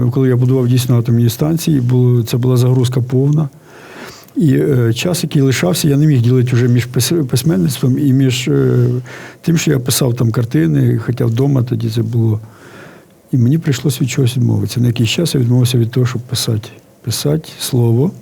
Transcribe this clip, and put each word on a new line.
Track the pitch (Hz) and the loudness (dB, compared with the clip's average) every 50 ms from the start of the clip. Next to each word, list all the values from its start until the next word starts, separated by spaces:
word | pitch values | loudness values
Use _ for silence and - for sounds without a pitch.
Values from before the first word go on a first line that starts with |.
| 123 | 0
е, | 120 | 0
коли | 123 139 131 127 | 0 2 2 2
я | 127 | 2
будував | 120 127 123 131 131 123 | 2 2 2 2 2 2
дійсно | 120 127 127 123 127 123 120 | 2 2 0 2 2 0 0
атомні | 113 120 117 117 120 117 | 2 2 2 2 2 0
станції, | - - 156 151 170 160 - 165 156 135 | 0 0 -2 -2 -2 -2 0 0 0 0
було, | 123 120 127 123 123 123 123 120 110 | 0 2 2 2 4 4 2 2 0
це | - - | -2 -2
була | 120 123 131 127 | -2 0 0 2
загрузка | 120 123 123 131 131 123 123 - - | 2 2 2 2 2 0 0 -2 -2
повна. | 117 - 131 127 139 143 147 160 151 139 - - - - - - - - - - - - - - - - - | -4 -2 0 0 0 2 0 0 -2 -4 -8 -14 -20 -20 -20 -20 -20 -20 -20 -20 -18 -20 -20 -20 -20 -10 -4
І, | 294 185 131 135 | 0 2 2 2
е, | 147 156 156 139 123 120 113 113 | 2 2 0 0 0 0 0 0
час, | - - 180 175 - - | -2 -2 -4 -2 -2 -4
який | 151 - 151 | -2 0 2
лишався, | 135 135 123 - - 180 156 - - | 2 2 2 0 0 -2 0 0 0
я | 151 139 | 0 2
не | 139 151 | 2 2
міг | 156 143 123 | 2 2 2
ділити | 113 120 127 127 120 123 123 | 2 2 2 2 2 2 0
вже | 117 123 | 0 2
між | 123 120 120 110 | 2 2 0 0
пис-, | - - 131 120 - 170 170 143 | -2 -4 -4 -2 0 -2 -2 -2
письменництвом | 120 - 117 - 160 175 190 175 160 123 - - 127 127 143 | -2 -2 -2 0 0 0 0 0 -2 -2 -2 0 0 0 2
і | 147 139 127 | 2 2 2
між, | 135 135 131 120 - - | 4 2 2 0 -2 -2
е, | 156 143 139 135 127 127 123 120 123 123 127 123 - - - - - - - | 0 0 2 2 2 2 2 2 0 0 -4 -6 -10 -16 -18 -18 -20 -20 -8
тим, | - - 165 | -2 -2 -2
що | 160 - 156 | 0 0 0
я | 143 131 | 0 0
писав | 123 123 - - 143 123 117 | -2 -2 -2 0 0 -2 0
там | - 113 113 | 0 -2 0
картини, | 110 127 120 - - 151 165 165 151 139 131 120 120 113 - | 0 -2 -2 0 0 0 0 2 2 2 2 2 0 0 -2
хоча | - 120 123 127 | -4 -4 -2 -2
вдома | 113 110 117 135 143 139 127 120 | 0 0 0 0 2 2 0 0
тоді | 123 120 110 120 113 | -2 -2 -4 -4 -4
це | 110 120 | -2 -2
було. | 110 113 117 117 113 110 107 107 - - - - - - - - - - - - - - - _ _ _ | -4 -2 0 0 0 0 0 -2 -6 -12 -20 -20 -20 -20 -20 -20 -20 -20 -20 -20 -20 -20 -20 _ _ _
І | - | 0
мені | 127 117 120 151 | 2 2 2 2
прийшлося | 165 165 156 131 - - 151 127 - | 0 0 -2 -4 -2 -2 -4 -2 -2
від | 151 113 | -4 -2
чогось | - 143 135 117 - | 0 0 0 0 0
відмовитися. | 127 120 113 113 104 101 101 - 117 | 0 0 0 0 0 -2 -2 -2 0
На | 120 | 0
якийсь | 123 113 - 117 104 | 0 0 0 -2 0
час | - - 170 160 - | 0 -2 -2 0 0
я | 139 | 0
відмовився | 120 117 123 127 123 123 131 | 0 2 2 2 2 2 2
від | 120 117 110 | 0 0 0
того, | - 131 123 | 0 0 -2
щоб | 123 - 117 | 0 -2 -6
писати, | - - 123 - - - 113 107 - - - - - _ _ _ | -8 -6 -6 -6 -4 -2 -4 -4 -4 -8 -18 -20 -20 _ _ _
писати | - 120 110 - - 143 151 165 - - - - | -8 -8 -8 -4 -2 -2 -2 -2 -4 -8 -14 -12
слово. | - - - 120 120 117 113 120 143 196 - - | -8 -2 0 0 2 2 2 2 2 0 -2 -8